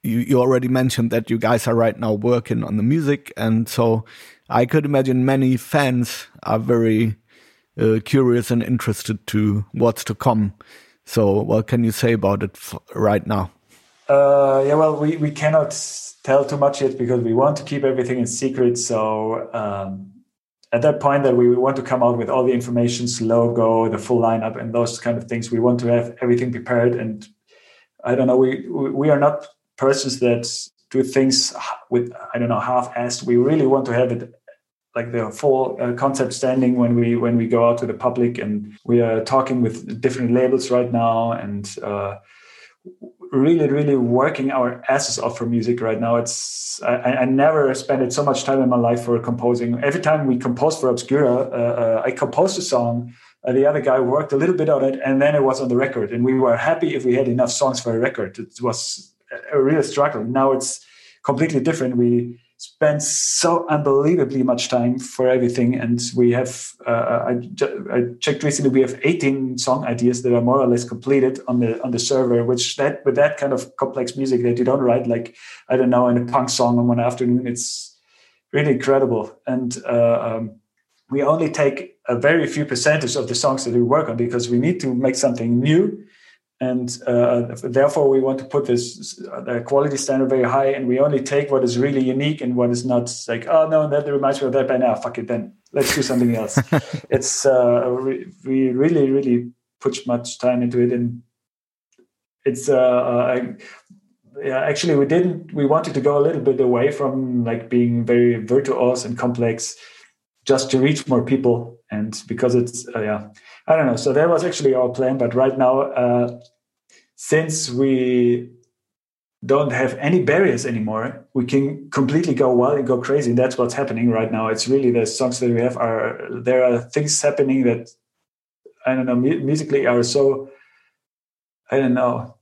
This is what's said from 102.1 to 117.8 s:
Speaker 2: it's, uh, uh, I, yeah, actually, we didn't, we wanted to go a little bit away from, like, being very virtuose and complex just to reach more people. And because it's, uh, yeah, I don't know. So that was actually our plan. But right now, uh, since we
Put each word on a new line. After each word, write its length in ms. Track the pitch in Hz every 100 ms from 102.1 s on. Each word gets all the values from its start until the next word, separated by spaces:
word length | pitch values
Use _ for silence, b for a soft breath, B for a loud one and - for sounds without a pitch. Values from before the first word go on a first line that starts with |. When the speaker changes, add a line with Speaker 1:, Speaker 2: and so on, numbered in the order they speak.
| _ _ _
Speaker 2:
it's, 240 | 139 120 151
uh, 80 | 131 127 123 123
uh, 120 | 120 123
I, 200 | 127 120 - B B B - _ _ _ -
yeah, 180 | 139 131 151
actually, 260 | 147 170 147
we 100 | 139
didn't, 460 | 175 180 160 -
we 120 | - 139
wanted 280 | 156 -
to 60 | 139
go 180 | 131 143
a 40 | 147
little 160 | 156
bit 180 | 131 127
away 300 | 127 120 135
from, 540 | - 135 131 131 123
like, 240 | 117 113 -
being 340 | 123 120 120 117
very 300 | 120 120 117
virtuose 600 | 107 131 139 127 123 123 -
and 120 | 120
complex 580 | 123 120 117 110 - - B B B B _ _
just 260 | - 135 -
to 80 | 131
reach 280 | 135 147 -
more 140 | 123
people. 540 | 120 131 - 120 - - _
And 220 | 107 110 107 -
because 280 | 120 127
it's, 320 | 123 120 - -
uh, 60 | 117
yeah, 260 | 107 104 104 - B B -
I 100 | 160
don't 100 | 139
know. 100 | 120
So 160 | 143
that 160 | 143 170
was 140 | 165
actually 300 | 175 - 143
our 140 | 127 123
plan. 260 | 123 127 135
But 160 | 117
right 220 | 113 131 135
now, 180 | 127 131
uh, 580 | - - 123 120 120 - - _ _ _ _ b b _
since 540 | - 156 160 156 -
we 800 | 123